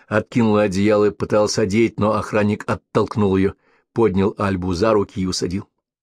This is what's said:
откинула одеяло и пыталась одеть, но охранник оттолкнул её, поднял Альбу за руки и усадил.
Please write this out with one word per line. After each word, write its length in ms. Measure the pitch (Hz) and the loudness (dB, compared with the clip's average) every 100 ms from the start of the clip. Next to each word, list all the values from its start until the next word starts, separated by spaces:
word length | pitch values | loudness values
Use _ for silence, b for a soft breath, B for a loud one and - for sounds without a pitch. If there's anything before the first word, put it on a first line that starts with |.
| _ | _
откинула 560 | 104 - 120 113 104 | -4 -2 0 2 2
одеяло 440 | 104 92 104 104 104 | 2 2 2 2 2
и 40 | |
пыталась 480 | - - 107 104 - | -2 -2 0 0 0
одеть, 420 | 101 110 117 110 | 0 2 0 0
но 120 | 107 | -2
охранник 520 | 107 - 107 104 104 - | -2 -2 -2 0 -2 -6
оттолкнул 680 | 107 - 117 98 107 101 95 | -8 -4 -2 -2 0 2 2
её, 160 | 98 - _ _ _ 117 | 0 -2 _ _ _ 0
поднял 340 | 110 92 95 - | 2 2 0 -2
Альбу 360 | 101 92 92 | -4 -4 -4
за 180 | 87 110 | 0 2
руки 280 | 107 98 98 | 2 -2 -4
и 60 | 92 | -4
усадил. 420 | 90 - 98 - _ _ _ | -4 -4 -6 -10 _ _ _